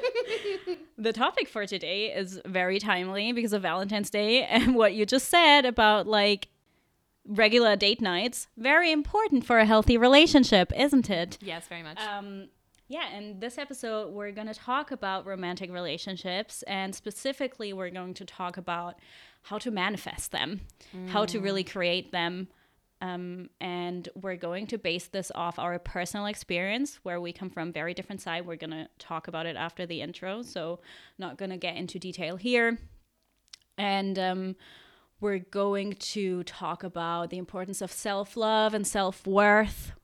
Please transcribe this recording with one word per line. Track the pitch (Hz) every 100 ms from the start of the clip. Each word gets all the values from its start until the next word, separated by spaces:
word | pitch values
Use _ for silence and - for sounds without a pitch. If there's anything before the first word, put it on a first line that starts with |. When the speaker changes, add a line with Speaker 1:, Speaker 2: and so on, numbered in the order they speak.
| 480 466 453 440 415 370 370 349 320 -
Speaker 1:
The | 226
topic | 214 277 523 -
for | 226 202
today | 190 160 196 214
is | - 190 185 -
very | 185 180 196
timely | 208 175 185 196 214
because | 240 226
of | 202
Valentine's | 185 175 196 208 208
Day | 208 208 247
and | - 233 233 247
what | 208
you | 208 208
just | 262 -
said | 349 320 285 247
about, | 233 214 214 185
like, | 214 202 202 - _ _ _ _ _ _ _ -
regular | 208 214 240 233 202
date | 202 -
nights. | 208 175 233 - - -
Very | 247 311 349
important | 311 285 415 440 269 -
for | 233
a | 220
healthy | 220 208 233
relationship, | 247 277 320 285 240 202 180 -
isn't | 277 277 226
it? | 180 175 -
Speaker 2:
Yes, | 196 165 -
very | 170
much. | 160 175
Speaker 1:
Um, | 214 202 202 196 190 _ _ _ _
yeah, | 294 277 202
in | 208 196
this | 233 240
episode, | 285 254 233 214 196
we're | 202 202
gonna | 202 214
talk | 220 - 262 294
about | 262 196 190 180
romantic | 190 175 180 185
relationships, | 180 175 165 - 185 185 180 220 -
and | - 196 190
specifically, | 190 214 - 269 277 269 262 208
we're | 190 180
going | 180 180 185
to | 185
talk | - 180 180
about | 180 175 175 170 _ - - _
how | - 208
to | 247
manifest | 208 185 202 - - -
them, | - 139 190 - _ - 185 185
how | 208 208
to | 208
really | 196 196
Speaker 2:
Mm. | 185
Speaker 1:
create | 196 175 180 175
them, | 180 170 180 185 _ _ _ _ _
um, | 185 180 180 180 180 _
and | 185 175 175 180 170 190
we're | 190 180
going | 175 180 214
to | 220
base | 180 170 -
this | 196 180 -
off | 170 -
our | 175 175
personal | 175 180 180 208 202
experience, | 208 - 175 190 226 285 -
where | 185 175
we | 175
come | 170 185
from, | 180 170
very | 165 165
different | 180 185 190
side. | - 170 175
We're | 165
gonna | 160 160 156 _
talk | - 160 165
about | 165 165
it | 151
after | 165 - 175
the | 165
intro, | 147 170 185 208
so | 240 - 160 175 - - - -
not | 185 127
gonna | 196 185
get | 175 170
into | 175 180
detail | 185 175 165 180
here. | 226 240 233 233 - - _ _ _ _ _ - _ -
And, | 202 196 196 190
um, | 185 185 190 185 - - _ _ _ _
we're | 208 196
going | 180 202 202 202 202 196
to | - 214 190 180 175
talk | - 165 175
about | 185 175 165 170 170
the | 180
importance | 180 190 185 196
of | 214
self-love | - 220 196 202 240 220 220 214
and | 214 202
self-worth | 208 190 190 190 196 208 208 208 - - -